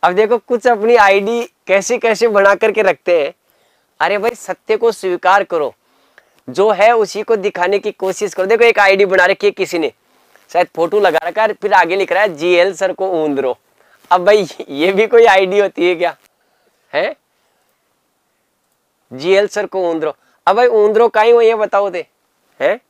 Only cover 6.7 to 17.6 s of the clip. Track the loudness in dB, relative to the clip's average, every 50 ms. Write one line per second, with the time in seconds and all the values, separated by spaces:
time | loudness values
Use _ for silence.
6.7 | 2 2 2 2 4 2 -2 -4 -4 -10 -4 -4 -4 -2 -2 -6 -4 -4 -4 -2
7.7 | -2 -2 -4 -6 -8 _ -6 -6 -4 -4 -8 -8 -4 -6 -2 0 2 2 4 2
8.7 | 4 4 2 2 4 2 2 2 2 2 2 2 0 0 -2 -2 -2 -2 -8 -6
9.7 | -4 -4 -4 -4 -6 _ _ _ _ _ _ _ _ _ _ _ -2 -2 -2 -2
10.7 | _ -4 -4 -2 0 0 0 2 0 0 -4 -4 -4 -2 -2 -2 -2 _ -4 0
11.7 | 2 2 2 2 0 -4 -2 -2 0 0 0 -2 -2 -4 -2 0 2 2 2 0
12.7 | 0 -4 -6 -6 -4 -4 -6 -4 -2 -2 -2 -2 -2 -2 -4 -4 -6 _ _ _
13.7 | _ _ _ _ _ _ _ _ 0 2 4 4 2 2 2 -4 -10 -18 -16 -12
14.7 | -4 -2 -2 0 0 0 0 2 4 4 6 6 4 4 2 2 0 0 0 -2
15.7 | -2 -2 -2 -2 0 -2 -4 -6 -6 _ _ _ _ _ _ _ _ _ _ _
16.7 | _ _ _ _ -6 -4 -4 -4 -8 _ _ _ _ _ _ _ _ _